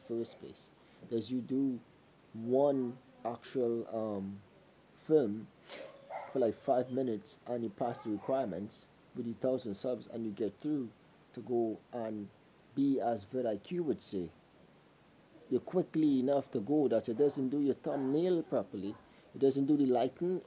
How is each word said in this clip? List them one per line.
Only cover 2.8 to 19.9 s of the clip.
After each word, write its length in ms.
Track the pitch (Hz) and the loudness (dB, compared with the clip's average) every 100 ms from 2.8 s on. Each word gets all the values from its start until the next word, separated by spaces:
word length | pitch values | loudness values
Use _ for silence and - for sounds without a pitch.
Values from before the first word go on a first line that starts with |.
| 123 127 - - | -2 -6 -16 -8
actual, 640 | 113 117 - 135 120 117 107 | -8 -8 -6 -2 0 0 -2
um, 440 | 110 110 101 98 101 - - - - - - - | -4 -2 -4 -6 -10 -16 -20 -20 -20 -20 -10 4
film 400 | 156 117 107 - - - - - - - - - | 4 4 -2 -8 -18 -18 -16 -16 -18 -14 -12 -4
for, 60 | 135 | 0
like, 180 | 117 101 | 2 0
five 320 | - 127 127 | 0 0 2
minutes 480 | 127 131 107 - - 117 | -2 -2 -2 -6 -12 -6
and 160 | 120 | -4
you 80 | 113 | -4
pass 340 | 98 120 120 | -4 -4 -4
the 60 | 113 | -4
requirements 800 | 104 - 135 117 87 107 - - - - - | -4 -2 -2 -2 -4 -8 -12 -20 -20 -16 -8
with 100 | 117 | -8
these 100 | 113 | -2
thousand 400 | 131 131 110 101 | 0 0 -2 -6
subs 320 | 131 117 104 | -4 -6 -6
and 120 | 117 113 | -6 -6
you 60 | |
get 220 | 101 107 - | -2 -4 -2
through 260 | 151 151 117 - - - - | -2 -2 -4 -10 -20 -20 -18
to 80 | - | -12
go 360 | 113 120 113 104 - | -2 0 0 -2 -8
and 380 | 123 110 107 101 - - - - | -8 -6 -6 -10 -16 -20 -20 -10
be, 280 | 139 139 131 | 0 2 2
as 240 | 107 113 98 | 0 -2 -4
vid 200 | 127 117 | -2 -2
I 120 | 101 | -2
Q 260 | - 180 | -4 -4
would 180 | 160 104 | -2 -2
say, 280 | - 98 85 - - - - - - - - - - - - | -2 -4 -6 -8 -20 -20 -20 -20 -20 -20 -20 -20 -20 -16 -2
you're 100 | 123 | -2
quickly 600 | - 180 160 160 151 135 | 0 -2 0 2 4 4
enough 300 | 127 139 - | 4 2 0
to 80 | 123 | -4
go 280 | 101 151 131 | 2 2 4
that 220 | 110 113 | 4 2
it 80 | 113 | 2
doesn't 320 | 143 143 131 | 2 2 -2
do 100 | 143 | 2
your 160 | 143 120 | 2 0
thumbnail 640 | 160 143 131 147 180 175 | -2 -2 0 2 2 2
properly, 520 | 156 131 101 101 98 110 - - - 127 | 0 -2 -2 -6 -6 -8 -16 -20 -14 2
it 40 | |
doesn't 260 | 135 135 139 | 4 4 4
do 100 | 147 | 6
the 120 | |
lighting 520 | 135 | 6